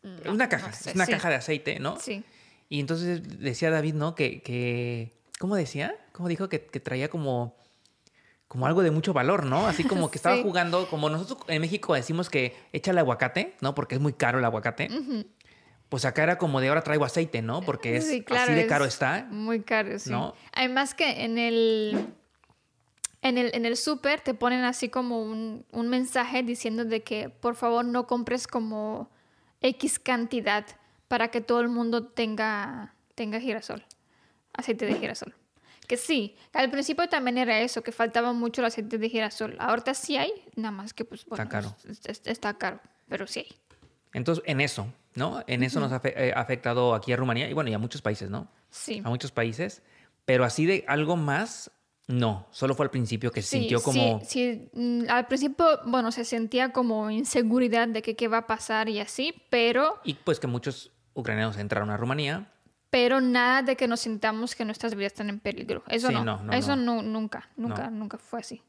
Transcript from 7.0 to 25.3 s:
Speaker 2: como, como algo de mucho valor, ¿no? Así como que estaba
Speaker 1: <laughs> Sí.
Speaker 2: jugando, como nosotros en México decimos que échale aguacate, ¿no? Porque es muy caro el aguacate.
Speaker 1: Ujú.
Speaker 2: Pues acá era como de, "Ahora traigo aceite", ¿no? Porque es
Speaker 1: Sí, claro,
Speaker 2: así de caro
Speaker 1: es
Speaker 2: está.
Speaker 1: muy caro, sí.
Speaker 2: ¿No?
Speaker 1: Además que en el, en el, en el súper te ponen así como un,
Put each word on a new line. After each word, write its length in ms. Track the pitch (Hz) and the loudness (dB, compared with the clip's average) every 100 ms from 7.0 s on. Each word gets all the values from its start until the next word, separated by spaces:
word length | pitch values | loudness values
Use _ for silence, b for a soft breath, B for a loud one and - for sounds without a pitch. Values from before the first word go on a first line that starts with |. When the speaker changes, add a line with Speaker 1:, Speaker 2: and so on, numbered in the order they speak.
| 147 | -2
Speaker 2:
como, 480 | 170 143 123 117 _ b b b b b b b b _ | -2 -2 0 -2 _ b b b b b b b b _
como 200 | 127 131 | -2 2
algo 160 | 170 | 4
de 80 | 175 | 6
mucho 200 | 151 180 | 4 4
valor, 340 | 147 127 196 139 | 4 4 4 4
¿no? 220 | 139 214 | 2 2
Así 160 | 151 | 2
como 260 | 214 190 165 | 2 2 0
que 80 | 139 | 2
estaba 180 | 170 208 | 2 4
Speaker 1:
<laughs> 20 | |
Sí. 60 | |
Speaker 2:
jugando, 440 | 220 180 170 175 180 | 4 2 2 2 0
como 200 | 156 151 | 0 0
nosotros 300 | 156 190 262 - | 0 -4 -8 -2
en 100 | 156 | -2
México 340 | 160 202 - | 0 -2 2
decimos 360 | 147 123 165 180 | 0 2 -2 0
que 260 | 143 123 B B | 2 0 B B
échale 300 | 151 - 180 | -4 2 4
aguacate, 520 | 139 120 127 180 320 - | 4 4 2 0 -4 -2
¿no? 160 | 135 143 | -2 -2
Porque 200 | 127 127 | -2 0
es 60 | |
muy 120 | 147 | 0
caro 260 | 123 120 127 | 2 2 4
el 60 | 117 | 2
aguacate. 420 | 113 117 - - 277 | 2 -4 -4 -4 -4
Speaker 1:
Ujú. 280 | 269 233 214 _ b b b b _ | -4 -6 -6 _ b b b b _
Speaker 2:
Pues 160 | 131 131 | -2 0
acá 180 | 123 | 2
era 140 | 156 175 | 2 4
como 240 | 170 135 | 2 2
de, 80 | 131 | 4
"Ahora 140 | 151 | 2
traigo 200 | 156 151 | 2 2
aceite", 380 | 135 170 165 117 | 2 0 0 -2
¿no? 200 | 113 143 | -2 -2
Porque 340 | 185 - 120 - | -2 -2 0 0
es 100 | 320 | 0
Speaker 1:
Sí, 160 | 254 | -2
claro, 200 | - 247 247 | 0 2 4
Speaker 2:
así 0 | 240 | 4
de 40 | 226 | 4
caro 200 | 143 139 | 4 2
Speaker 1:
es 80 | |
Speaker 2:
está. 340 | - 131 180 254 | 2 0 0 -4
Speaker 1:
muy 300 | 208 220 226 | -6 -2 -2
caro, 380 | 208 220 208 208 | 0 0 0 -6
sí. 100 | 135 | -4
Speaker 2:
¿No? 240 | 123 - - B | -2 -4 -8 B
Speaker 1:
Además 400 | - 254 254 277 - | -2 0 2 0 2
que 300 | 311 - 226 | 0 2 -2
en 120 | 226 | 0
el, 680 | 233 233 226 220 214 208 - - _ _ _ _ _ _ _ _ - _ | 2 4 4 4 2 -2 -4 -12 _ _ _ _ _ _ _ _ -10 _
en 160 | 262 247 | 0 2
el, 160 | 240 | 0
en 120 | 240 233 | 0 0
el 120 | 240 | 0
súper 440 | - 294 277 294 | -2 0 0 0
te 120 | 294 | -2
ponen 300 | 226 247 254 | 0 2 2
así 260 | 247 247 254 | 0 0 -2
como 320 | 262 247 233 | -2 -2 -4
un, 440 | 220 | -4